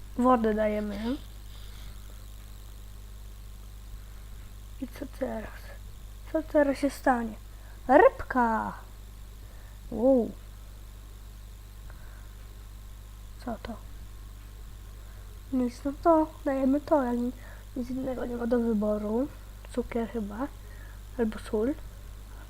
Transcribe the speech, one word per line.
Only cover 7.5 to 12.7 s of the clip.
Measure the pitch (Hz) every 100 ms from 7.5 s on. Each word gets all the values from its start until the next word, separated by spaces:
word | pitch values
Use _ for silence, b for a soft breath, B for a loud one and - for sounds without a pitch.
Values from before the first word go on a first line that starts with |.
| b b b -
Rybka! | 277 480 - - 254 233 220 208 - - - - - - - b b b b -
Wow. | 226 247 262 208 - - - - - - - - - - - - - - - - b b b b b - - -